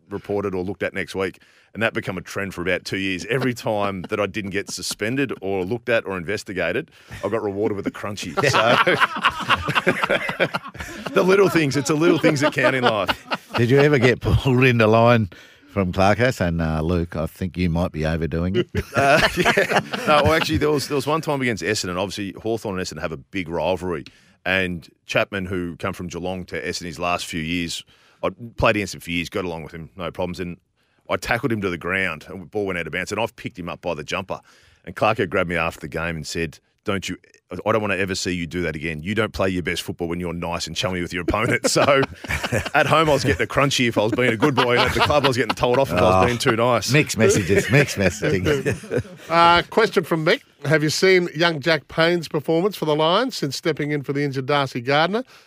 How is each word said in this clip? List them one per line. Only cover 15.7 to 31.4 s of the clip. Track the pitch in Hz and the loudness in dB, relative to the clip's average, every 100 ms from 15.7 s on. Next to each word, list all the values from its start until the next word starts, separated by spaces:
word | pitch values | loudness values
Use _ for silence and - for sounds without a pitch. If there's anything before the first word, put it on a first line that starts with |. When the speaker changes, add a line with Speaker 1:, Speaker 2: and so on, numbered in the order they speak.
| 101 92 | -2 0
Speaker 2:
Clarko | 92 95 104 127 | 2 4 4 2
saying, | - 90 85 | 2 0 0
"Nah, | 80 80 | 0 0
Luke, | 80 87 82 80 | 0 0 -2 -4
I | 82 | -6
think | - 92 90 | -6 -6 -2
you | 90 | 0
might | 85 90 | 0 -2
be | 78 78 | -2 -2
overdoing | 80 78 82 90 | -2 -2 -2 -2
it"? | 92 85 | -2 -2
Speaker 1:
<laughs> | 101 - 135 | -4 -4 0
Uh, | 139 156 214 - | 4 4 4 2
yeah. | 233 226 - - - - 151 | 0 2 2 0 -2 -4 2
No, | 147 | 4
well, | 147 | 4
actually, | 160 156 156 | 2 2 0
there | 147 | 2
was, | 147 - | 0 0
there | |
was | 147 139 | -2 0
one | 160 | -2
time | 156 143 | 0 -2
against | 127 104 | 0 -2
Essendon. | 82 107 92 90 | -2 -2 -2 -2
Obviously, | 98 104 98 - | -4 -4 -8 -6
Hawthorn | 110 113 110 92 | -4 -4 -4 -6
and | 90 | -6
Essendon | 76 | -6
have | 87 | -8
a | 78 | -8
big | - 95 82 | -8 -8 -4
rivalry. | 82 80 92 90 80 - _ _ _ - | -2 0 0 -2 -6 -8 _ _ _ -2
And | 95 90 85 - _ - | 0 0 -6 -12 _ -4
Chapman, | 120 110 101 92 | -2 -2 -4 -4
who | 95 87 76 | -4 -6 -6
come | 101 | -8
from | 92 90 | -8 -10
Geelong | 85 90 92 90 | -8 -6 -8 -8
to | 85 | -8
Essendon | 90 85 85 | -6 -6 -8
his | 78 | -4
last | 87 87 - | -2 -2 -4
few | 87 | -6
years, | 80 87 85 - - _ _ _ | -4 -4 -4 -8 -12 _ _ _
I | - 95 120 - | -6 -6 -10 -6
played | 120 104 | -2 -2
against | 95 | -4
him | - | -8
for | - | -6
years, | 87 82 | -4 -4
got | 104 | -6
along | 90 82 | -6 -8
with | 76 | -12
him, | 82 78 - | -14 -16 -10
no | 82 | -10
problems. | 80 90 87 | -6 -8 -6
And | 90 - _ _ _ _ - | -10 -12 _ _ _ _ -8
I | 98 | -4
tackled | - 123 | -2 -2